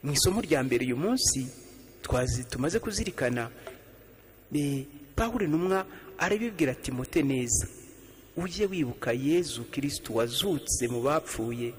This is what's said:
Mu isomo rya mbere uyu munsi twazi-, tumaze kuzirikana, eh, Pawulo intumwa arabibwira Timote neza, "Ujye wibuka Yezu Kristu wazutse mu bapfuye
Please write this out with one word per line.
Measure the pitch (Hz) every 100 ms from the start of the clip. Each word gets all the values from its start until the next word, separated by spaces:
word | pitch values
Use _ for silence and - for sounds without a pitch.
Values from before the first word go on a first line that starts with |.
Mu | -
isomo | 139 196 202
rya | - 147
mbere | 131 120
uyu | 127 123
munsi | 185 254 - 135 131 - - - - -
twazi-, | - 123 123 120
tumaze | 123 123 143 208
kuzirikana, | 226 196 202 - 127 123 113 - - - - - - - - - -
eh, | 147 143 139 135 - - -
Pawulo | 226 233
intumwa | 180 160 180 190 185 - - -
arabibwira | 180 202 233 190 143
Timote | 127 - 127 127 175
neza, | 139 131 120 - - - - - - - - -
"Ujye | 180 175 202
wibuka | 185 131 - -
Yezu | 120 139 170 160 117 117
Kristu | - 143 - - 113
wazutse | 117 123 190 147 - - 120
mu | 120
bapfuye | 127 156 - - 113 120 120